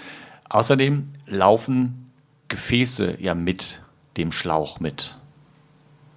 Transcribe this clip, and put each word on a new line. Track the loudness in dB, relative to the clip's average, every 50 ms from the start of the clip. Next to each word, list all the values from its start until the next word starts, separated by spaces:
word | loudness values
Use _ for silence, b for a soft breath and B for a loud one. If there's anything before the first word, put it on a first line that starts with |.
| B B B B B B B B B 0
Außerdem | 2 2 4 4 4 4 4 4 2 0 -2 -6 -12 -18 -12 -6
laufen | 0 4 6 6 6 6 4 0 0 0 0 0 -2 -8 -14 -20 _ _ _ _ _ _ _ _
Gefäße | -8 -8 -2 0 2 2 2 2 0 -2 -2 -2 -2 -4
ja | -4 -2 -2
mit | -2 -2 -2 -2 -4 -6 -8 -10 -12 -16 -20 _ _ _ _ _
dem | -4 -4 -4
Schlauch | -4 -4 -4 -2 -2 -2 -2 -4 -6 -8
mit. | -8 -6 -6 -6 -8 -8 -8 -14 -20 -20 _ -20 _ _ _ _ _ _ _ _ _ _ -20 _ -20 -20 _